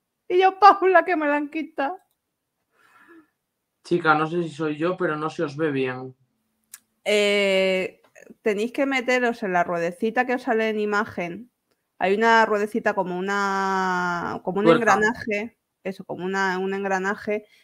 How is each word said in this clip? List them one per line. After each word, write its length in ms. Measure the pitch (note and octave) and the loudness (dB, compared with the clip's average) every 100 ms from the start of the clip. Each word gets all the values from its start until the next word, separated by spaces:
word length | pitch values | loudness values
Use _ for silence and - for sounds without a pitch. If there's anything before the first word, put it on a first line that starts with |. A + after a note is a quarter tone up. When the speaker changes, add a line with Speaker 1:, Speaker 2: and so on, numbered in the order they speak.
| _ _ - | _ _ -2
Speaker 1:
Y 100 | F4+ | 2
yo, 180 | F#4+ F#4+ | 4 8
"Paula, 440 | G4+ - F#4 F4 E4 | 6 8 6 4 4
que 100 | E4 | 0
me 120 | D4 | 0
la 80 | D4 | 0
han 120 | D4 | -2
quitado". 500 | D#4+ C#4+ - C4+ F#4 _ _ _ _ _ _ _ _ _ _ - E4 _ _ _ _ _ _ | -8 -10 -6 -6 -6 _ _ _ _ _ _ _ _ _ _ -20 -20 _ _ _ _ _ _
Speaker 2:
Chica, 320 | - F3 D#3+ D3+ | -4 -2 2 2
no 120 | D#3 | 2
sé 160 | F3 | -2
si 60 | E3+ | -6
soy 280 | C#3+ D#3 D3+ | -4 -6 -2
yo, 180 | E3+ F3+ | -4 -2
pero 200 | F3 D3+ | -4 -4
no 120 | D#3 | -6
se 140 | D#3 | -6
os 140 | D#3 C#3 | -6 -4
ve 140 | D#3+ | -4
bien. 440 | C3+ C3 B2+ C3 - _ _ _ _ _ - _ _ G3 | -2 -4 -6 -12 -18 _ _ _ _ _ -20 _ _ -2
Speaker 1:
Eh, 960 | G#3 G#3 G3+ G3 F#3+ F#3+ F#3 F#3 - _ - - - | 2 2 2 2 2 2 0 -2 -8 _ -20 -20 -6
tenéis 300 | A3+ G3+ A#3+ | -2 -2 -2
que 140 | C4+ C#4 | -2 -2
meteros 580 | C4+ B3 B3+ A#3+ A#3+ | 0 0 0 0 -2
en 100 | G3+ | -2
la 100 | F3+ | 0
ruedecita 640 | E3+ E3+ E3+ F3 A3 A#3 B3+ | 0 -2 -4 -2 -2 0 -2
que 100 | B3+ | -2
os 80 | |
sale 260 | B3+ A3 A3 | 0 0 0
en 100 | G#3+ | -2
imagen. 720 | G#3 G#3 A#3+ - E3+ F3+ B3 _ _ _ _ - | -2 -2 -2 -6 -10 -10 -16 _ _ _ _ -4
Hay 160 | F#3 G3+ | 0 2
una 300 | A3+ A3+ A3 | 6 6 4
ruedecita 480 | G#3 G#3 A3+ G#3+ | 2 -2 -2 -2
como 240 | G3+ F3+ F3+ | -2 -4 -4
una, 1200 | F#3+ G3+ G3 G3 G3 F#3+ F#3+ F3+ F3+ F3 E3+ - | -4 -2 -2 -2 -2 -2 0 -2 -2 -4 -6 -8
como 160 | - F#3+ | -6 0
un 60 | G#3 | 4
Speaker 2:
Tuerca. 280 | A#3+ A3 | 4 4
Speaker 1:
engranaje, 640 | G3+ G#3+ - - G3+ A#3 _ _ _ | 2 2 -2 -6 -6 -6 _ _ _
eso, 220 | F#3+ F#3+ - | -12 -12 -12
como 200 | E3+ F3+ | -8 -4
una, 320 | G3 F#3+ F#3 | -2 -2 -2
un 140 | F#3+ | -4
engranaje, 720 | G3 G3 F#3+ F#3+ G#3 - G#3 - _ | -4 -2 -2 -2 -4 -4 -6 -6 _